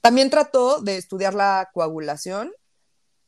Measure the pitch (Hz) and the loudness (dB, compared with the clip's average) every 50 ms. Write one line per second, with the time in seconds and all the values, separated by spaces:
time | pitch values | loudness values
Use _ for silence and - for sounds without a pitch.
0 | - 233 240 254 269 269 294 302 294 294 - 262 247 247 277 302 233 202 196 185 | 6 4 6 6 4 4 4 2 2 2 2 2 2 2 0 -2 -2 -6 -6 -6
1 | 180 _ - 190 190 196 190 202 196 196 196 190 185 - _ 180 165 160 160 160 | -8 _ -8 -4 -4 -2 -2 0 0 0 0 0 -4 -6 _ -4 -4 -4 -4 -8
2 | 156 147 147 151 - - 185 202 226 320 415 _ _ _ _ _ _ _ _ _ | -8 -8 -8 -8 -8 -10 -8 -8 -10 -10 -14 _ _ _ _ _ _ _ _ _
3 | _ _ _ _ _ | _ _ _ _ _